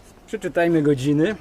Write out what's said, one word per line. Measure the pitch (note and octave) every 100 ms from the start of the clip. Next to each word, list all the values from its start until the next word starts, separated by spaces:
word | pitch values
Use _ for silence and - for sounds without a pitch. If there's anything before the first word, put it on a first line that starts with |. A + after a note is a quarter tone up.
| - - -
Przeczytajmy | G#3+ F3+ F3+ E3+ D#3+
godziny. | C#3+ C3+ C#3 D3 F#3 G#3